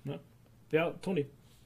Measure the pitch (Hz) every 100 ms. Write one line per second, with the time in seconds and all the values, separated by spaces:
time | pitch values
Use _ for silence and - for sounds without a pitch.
0 | 139 143 - - - - - 156 170 -
1 | 185 180 139 - - -